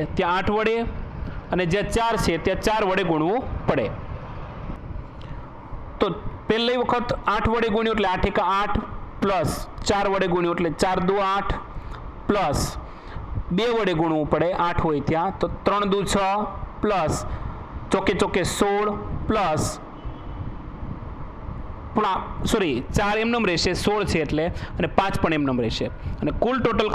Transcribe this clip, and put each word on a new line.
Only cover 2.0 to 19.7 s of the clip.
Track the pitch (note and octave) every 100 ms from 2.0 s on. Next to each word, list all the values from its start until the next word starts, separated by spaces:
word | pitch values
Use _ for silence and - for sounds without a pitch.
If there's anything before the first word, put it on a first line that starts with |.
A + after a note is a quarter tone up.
| A3+ A3
છે | F3+ E3 G3
ત્યાં | F#3+ A3
ચાર | A3 G3
વડે | F#3 F3+
ગુણવું | D#3 D#3+ A#3+ - - -
પડે. | F#3 E3 - - - - - - - - - - - - - - - - - - - - -
તો | G3+ - - - -
પહેલી | A3 A#3 B3
વખત | A#3 A#3+ A#3 E3+ -
આઠ | G#3+ A3+
વડે | A#3 A3+
ગુણ્યું | A3+ A3+ A3
એટલે | F#3+
આઠ | F3+ G3+
એકા | G#3 F3+ G3
આઠ | G3+ G3+ - - - -
પ્લસ | G3 F#3 D3 A#2+ - - -
ચાર | G3+ G3
વડે | G3 F#3+ F3
ગુણ્યું | F3 E3+
એટલે | E3 - F#3
ચાર | F#3 F3+
દુ | G3+ F#3+
આઠ | G3 - - - - - - - - -
પ્લસ | G3+ D#3 C#3+ - - - - - - - - - F3+
બે | A#3 A#3
વડે | G3 D#3
ગુણવું | E3 D#3 D3+
પડે, | D#3 E3+ F#3 F3
આઠ | E3+
હોય | E3 D3 -
ત્યાં, | D#3+ F#3+ -
તો | F3 D3
ત્રણ | G3+ G3+ G3+
દુ | G3+ F3+
છ | G3+ F#3+ G3+ G#3+ - - -
પ્લસ | G#3+ F#3+ D3+ - - - - - - - -
ચોકે | G3 - F#3
ચોકે | G3 G3
સોળ | E3 - G3+ G3+ G#3 G#3 - - -
પ્લસ, | G#3+ F3 D#3 -